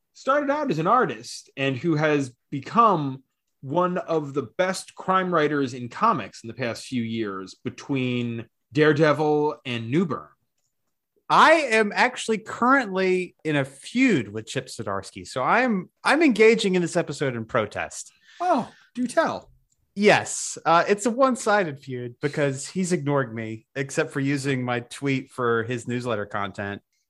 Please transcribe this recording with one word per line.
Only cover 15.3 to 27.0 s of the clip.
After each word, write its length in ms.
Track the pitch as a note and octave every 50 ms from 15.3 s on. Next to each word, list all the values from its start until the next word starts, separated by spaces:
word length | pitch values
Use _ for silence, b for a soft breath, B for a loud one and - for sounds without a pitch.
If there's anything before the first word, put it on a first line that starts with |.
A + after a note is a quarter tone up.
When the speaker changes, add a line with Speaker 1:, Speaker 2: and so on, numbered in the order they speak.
| - C3+
Speaker 2:
I'm, 460 | B2+ D3 F#3 A3 B3+ B3+ A3 F#3 F3 - _ _ -
I'm 180 | G3 B3+ D4+
engaging 520 | F4 D4 A3 F#3+ A3 A3 A#3 - - G3+ F#3
in 80 | F3+
this 140 | E3+ D#3+ - F3
episode 360 | E3 D#3+ C#3+ - D3 C3+ A#2+
in 120 | A#2 A2+
protest. 640 | A2 - A#2+ G#2+ G2+ - F#2 E2 D2+ - - - - b b b b b b
Speaker 1:
Oh, 300 | E4+ F#4 E4 B3+ - B B B B B _
do 120 | A#3+ B3+
tell. 440 | A#3+ - - D#4 B3 A2 F#2 - - _ _ _ _ _ _ _ _ _
Speaker 2:
Yes, 640 | G3 G#3 G3+ D#3+ A#2 F2+ - - - - - - - -
uh, 180 | D3+ E3 E3+ E3
it's 200 | - G3+ G#3 -
a 40 | B3
one-sided 720 | A3 B3 C4+ C4 B3 - - A3+ G3+ G#3 F#3+ D#3 C#3 C3+
feud 360 | - C3+ B2+ B2 B2 B2 A#2+ -
because 480 | - D3 - D#3+ D3 C#3+ C3+ C3+ - -
he's 240 | - F#3 F#3 E3
ignored 420 | F3+ E3 C#3 C#3+ C#3+ C#3 C3 A#2 A2
me, 320 | A#2 A2+ G#2+ A2+ A2 - _ _
except 360 | C3+ C#3 C#3 - - D#3 D#3
for 80 | - C#3+
using 440 | C3+ C#3 C#3+ C#3 C3 C#3+ C3+ B2+ B2
my 160 | B2 B2 A#2+
tweet 500 | A#2 - - - C#3 C#3+ C3+ C3 C3 -
for 320 | - - B2 A#2 A#2 A#2
his 260 | A2 G#2+ B2+ A#2 - C#3
newsletter 380 | A#2+ B2+ A#2+ B2 A2+ G#2 G2+
content. 560 | G2+ - G#2 G2+ G2+ F#2 - G2+ G2+ G2+ F#2+ - _ _ _